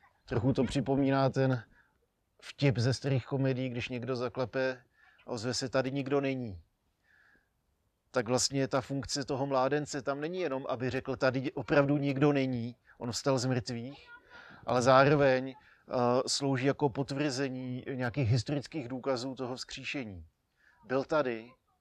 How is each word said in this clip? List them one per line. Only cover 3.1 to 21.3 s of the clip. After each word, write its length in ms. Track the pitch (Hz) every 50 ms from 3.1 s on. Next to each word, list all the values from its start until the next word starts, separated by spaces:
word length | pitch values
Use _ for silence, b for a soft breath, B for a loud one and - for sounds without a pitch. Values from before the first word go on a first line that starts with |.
| 139 127 -
komedií, 420 | - 147 127 135 135 131 123 131 131
když 200 | 117 123 - -
někdo 280 | 127 120 113 120 131
zaklepe 640 | 117 123 120 - 135 127 107 - 135 131 131 127 - - _ b b b b b b b
a 40 | -
ozve 240 | 120 117 104 127 123
se, 140 | - 139 123
„Tady 240 | - 131 123 131 135
nikdo 280 | 139 131 131 143 139
není.“ 400 | 139 135 135 127 123 113 92 82 - _ _ _ _ _ _ _ b b b b b b b b b b b _ _ _ _ _ _ _ _ _ _ _
Tak 180 | - 127 113 110
vlastně 400 | 127 123 - - 139 139 135 127
ta 120 | - 135
funkce 440 | 117 - 139 139 127 - - 143 131
toho 220 | - 147 123 139
mládence 560 | 139 139 127 127 131 143 147 151 - - 143 107
tam 180 | 139 139 143
není 200 | 147 165 180 185
jenom, 260 | 180 147 131 131 139 -
aby 220 | 131 117 127 127
řekl, 260 | 113 131 - 135 131
„Tady 360 | - 139 131 120 135 123 - -
opravdu 440 | 143 123 - 156 143 143 139 147
nikdo 360 | 147 139 143 135 135 151 147 143
není, 440 | 139 131 131 127 120 113 123 120 _ b b b b
on 140 | - 123 110
vstal 260 | - - 139 135 127
z 80 | 117
mrtvých,“ 640 | 131 127 123 - - 123 117 117 135 143 - - - - - B B B B B B B B B
ale 160 | B 120 127 117
zároveň, 680 | 135 131 131 139 143 156 143 143 135 131 131 131 135
eh, 440 | 127 - - - _ _ _ - 104 123 123 120 123 127 127
slouží 400 | 117 - - 143 139 135 123 127
jako 220 | 139 131 - 147 139
potvrzení 960 | 104 139 143 - 139 139 147 151 123 127 143 131 131 127 131 127 127 127 - - 139
nějakých 340 | 127 127 120 - 147 135 101
historických 600 | 131 120 - - 147 147 - - - 165 120 120
důkazů 460 | 131 127 113 139 131 117 120 135 127
toho 220 | 120 131 123 131
vzkříšení. 720 | 117 - - - 135 131 - - 147 123 107 95 87 80 - _ _ _ _ b b b b b b b
"Byl 200 | - 127 135 131
tady 480 | - - 202 139 127